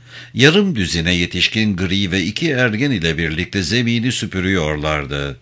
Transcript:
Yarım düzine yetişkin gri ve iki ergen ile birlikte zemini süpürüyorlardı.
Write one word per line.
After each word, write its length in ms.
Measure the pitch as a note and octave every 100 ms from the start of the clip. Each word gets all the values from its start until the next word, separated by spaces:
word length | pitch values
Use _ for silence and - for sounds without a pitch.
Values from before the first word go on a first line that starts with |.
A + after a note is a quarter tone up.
| - - -
Yarım 420 | G#2 C#3 F#3 G3 B2
düzine 400 | E2+ E2+ E2 F2
yetişkin 600 | F2 F2+ - A2 G#2+ F2+
gri 360 | F#2 G2 G2
ve 120 | F#2
iki 260 | F2+ G#2+ E3
ergen 420 | B2+ B2 G#2+ C#3+
ile 260 | A2 E2 D#2
birlikte 460 | E2+ D#2+ F2+ G2
zemini 480 | E2 A#2 A#2 A#2 B2
süpürüyorlardı. 1300 | A2+ G#2 F#2+ F#2 F#2+ D2+ D2+ D2+ D2+ C#2 C#2+ C#2+ C2+